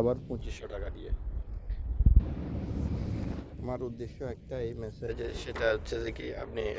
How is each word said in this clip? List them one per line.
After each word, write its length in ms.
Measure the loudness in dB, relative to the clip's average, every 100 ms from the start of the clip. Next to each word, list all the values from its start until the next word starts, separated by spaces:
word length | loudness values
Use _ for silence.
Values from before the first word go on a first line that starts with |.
আবার 140 | 2 0 -4
পঁচিশশো 400 | -8 -8 -10 -10
টাকা 160 | -8 -8 -8
দিয়ে। 160 | -6 -6 -4 -6 -6 -8 -6 -6 -2 8 12 12 10 2 -4 -4 -4 -2 -2 -2 -2 -2 -4 -4 -8 -8
আমার 180 | -6 -4 -6
উদ্দেশ্য 280 | -6 -10 -8 -8 -8
একটাই 320 | -8 -6 -4 -6
মেসেজ, 360 | -8 -6 -6 -6 -6 -6
সেটা 220 | -8 0 2
হচ্ছে 220 | 2 -2 -4
যে 80 | -4 -6
কি, 80 | -8 -8
আপনি 180 | -8 -4 -4